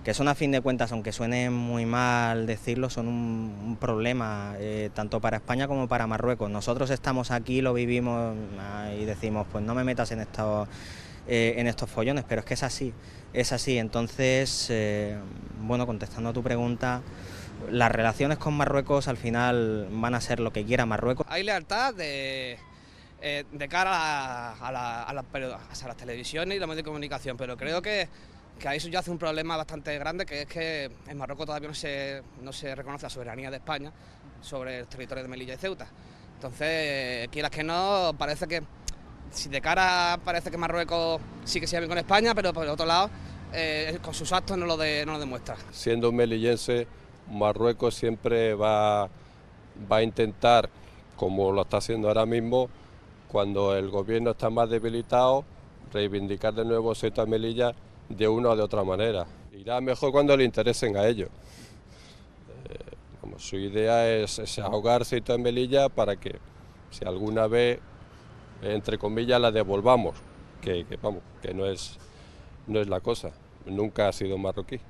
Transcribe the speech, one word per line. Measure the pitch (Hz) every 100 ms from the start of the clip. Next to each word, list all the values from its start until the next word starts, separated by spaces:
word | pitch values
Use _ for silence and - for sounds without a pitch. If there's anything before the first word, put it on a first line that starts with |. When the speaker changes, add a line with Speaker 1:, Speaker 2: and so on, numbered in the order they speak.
Speaker 1:
que | -
son | 107 143
a |
fin | 143 143
de | 135
cuentas, | 135 127 117
aunque | 117 107
suene | - 117 123 123
muy | 123 120 117
mal | 117 120 123 120 117 113 113
decirlo, | 110 - 120 127
son | 123 117
un, | 120 117 113 113 101
un | 107 110
problema, | 123 110 117 127 110 104 101 101
eh, | 107 107 107
tanto | - 104 113
para | 113 107
España | - 123 139
como | 139 123
para | 120 113
Marruecos. | 110 120 117 104
Nosotros | 104 110 123 131
estamos | 131 139 127 120
aquí, | 123 113 127
lo | 131
vivimos, | 123 120 123 123 117 117 107 104 101
ah, | 101 104 104 104
y |
decimos, | 107 104 113 107 101
"Pues | 107
no | 107
me | 123
metas | 127 123 117
en | 113
estos, | 107 - 107 107 104 - - - - - -
eh, | 117 113 117
en | 120
estos | 113 -
follones", | - 113 143 -
pero | 110
es | -
que |
es | 131
así, | 131 - 131 110 - - -
es | - 120
así. | 123 - 123
Entonces, | 110 117 117 - 131 131 131 - -
eh, | 113 107 104 104 104 98 101 - -
bueno, | 110 120 123
contestando | 107 104 - 113
a |
tu | 120
pregunta... | 123 120 120 117 127 123 - - - - - - -
Las | 120 117
relaciones | 113 113 110 139 151
con | 156
Marruecos | 147 135 139 135 143 135
al | 120
final | 120 117 123 120 113 107 95
van | 110 117
a | 120
ser | - 120
lo | 113
que | 107
quiera | 104 127 117
Marruecos. | 107 113 127 -
Speaker 2:
Hay | 165
lealtad | 202 190 156 208 269
de, | 208 156 139 135 135 127 120 - - - - - -
eh, | 147 147 143
de | 147 139
cara | 170 190 180 156 147 131 123 120
a, | 110 123
a |
la, | 127 123 117
a | -
las, | 139 127
pero, | 139 127 107 -
o |
sea, | -
a | 120
las | 117
televisiones | 123 120 120 151 180 196
y |
los | 165
medios | 156
de | 156
comunicación, | 151 147 139 139 127
pero | 123 120
creo | 135 170
que, | 196 208 165 - - - - -
que | 139
ahí | 147
subyace | 165 180 175
un | 170
problema | 160 156 160 165
bastante | 156 160 147 147
grande, | 147 175
que | 190 143
es | 147
que | 170 160 156 135 120 131
en | 143
Marruecos | 131 139
todavía | 156 147 151
no |
se, | 147 151 139 139 139 127 -
no | 131
se | 135 143
reconoce | 135 135 139
la | 135
soberanía | 131 120 117 135
de | 135
España | - 147 143 - - - - -
sobre | - 139 127 123
el | 120
territorio | 131 123 131
de | 131
Melilla | 127 127
y | 131
Ceuta. | 190 185 123 - - - - -
Entonces, | 131 117 151 160 151 139 127 123 120
quieras | 147 147
que | 151
no, | 156 170 190 202 175 147
parece | 147 151 170
que, | 165 151 - - - - - -
si | - -
de | 139
cara | 156 180 185 180 175 175
parece | 185 170 175
que | 170
Marruecos | 165 170 165 170 165 160 - -
sí | - 170
que | 160
se |
lleva | 170
bien | 165
con | 175
España, | - 196 226
pero | 214 185
por | 165
el | 151
otro | 151 165
lado, | 170 202 - - - -
eh, | 165 160 151 156 170
con | 165
sus | 151 151
actos | 185 180 190
no |
lo | 175 160
de-, | 156 147
no | 151
lo | 151
demuestra. | 139 123 - 110 -
Speaker 3:
Siendo | - 127 117 117
un | 120
melillense, | 117 113 117 117 - 120 117 - - - -
Marruecos | 104 104 107 120 113 120
siempre | - 117 110 117 117 113
va, | 104 107 107 107 104 98 - - - - - - - 101
va | 110
a |
intentar, | 113 - 110 - 120 120 - - - - - -
como | 95 98 95
lo | 98
está | - 104
haciendo | - 113 107
ahora | 107 110
mismo, | 117 117 127 123 - - - - - -
cuando | 107 101 98 98 98
el | 98
gobierno | 101 98 113 117
está | 110 117
más | 113 113
debilitado, | 113 113 117 113 123 127 135 147 - - - -
reivindicar | 104 104 101 98 98 110
de | 107
nuevo | 113 117 113
Ceuta | 110 117 107
y | 110
Melilla | 113 113 117 120 117 - - -
de | 101 110
una | 110 120
o | 110
de |
otra | 104 107
manera. | 95 92 113 98 85 - -
Irá | 101 98 123
mejor | 131 123 143
cuando | 139 143 139
le |
interesen | 123 110 110 113 117 98
a | 107
ellos. | 117 90 - - - - - - - - - - - - 127 131
Eh, | - - - - -
vamos, | - - -
su | 98
idea | 98 104 110 117 113
es, | 113 104 -
es | 107 -
ahogar | 98 107 110 120
Ceuta | 120 120 110 120
y |
Melilla | 123 120 127 139 135
para | - 104 95
que, | 98 95 - - - - -
si | -
alguna | 92 90 107 110 110
vez, | 117 120 120 - - - - - - - -
entre | 101 104 107 110
comillas, | 104 110 120 123
la | 120
devolvamos, | 110 98 101 113 127 90 76 - - - -
que, | - 90
que, | 82 -
vamos, | 107 95 - -
que | -
no | 95 98
es, | 92 - - - - - - - - -
no | 107
es | 101
la | 92
cosa, | 113 117 82 - - - -
nunca | 98 107 - 104
ha |
sido | - 95 95
marroquí. | 95 98 92 127 -